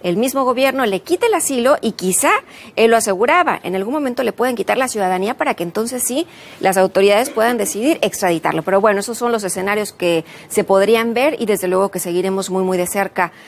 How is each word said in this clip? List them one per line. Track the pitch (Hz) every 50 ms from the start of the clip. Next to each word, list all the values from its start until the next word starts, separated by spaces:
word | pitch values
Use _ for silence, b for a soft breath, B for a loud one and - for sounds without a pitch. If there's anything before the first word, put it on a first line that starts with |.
| B
el | 180 175
mismo | 208 247 262 254 269 262
gobierno | 247 240 254 269 269 262 269 254
le | 208 190 180
quita | - - 349 349 466
el | 453 415
asilo, | 330 - - 277 240 233 262 302 -
y | - 226
quizá | - - 190 185 175 - 277 320 - 554 - B B B B B B
él | - 226 226
lo | 233
aseguraba, | 226 220 214 190 180 233 262 320 359 339 277 196 - -
en | 175 185
algún | 190 196 226
momento | 285 302 285 254 240 269
le | 254 220
pueden | - - 240 254 240
quitar | 202 185 - 208 240
la | 262
ciudadanía | 247 - 214 190 185 185 185 190 220 269
para | - 311 277 220
que | - 175
entonces | 170 - 214 226 233 254 247 -
sí | - 247 294 339 - B B B B B B
las | B 190 202
autoridades | 196 185 185 - 190 196 202 202 214 254 -
puedan | - 220 220 240 247 220
decidir | 202 196 - 202 233 302 330 -
extraditarlo. | 226 202 - - 202 180 170 160 - 156 147 160
Pero | 156 190 190 196
bueno, | 202 214 202 202
esos | 196 240 226 -
son | 240 240
los | 233 214
escenarios | 208 180 - 185 185 202 208 220 208 -
que | - - 180 175 170 160 160 B B B B B
se | B 208
podrían | 185 - 196 190 196 202 226 226 226 233
ver, | 226 240 269 311 294 -
y | 233
desde | 202 208 190 190
luego | 180 185 185 196 196
que | - 180
seguiremos | - 180 170 180 175 190 190 196 185 185
muy, | 185 190
muy | 190 185 185 180
de | 180
cerca | 180 - 202 196 185 - 196 180 170 - B B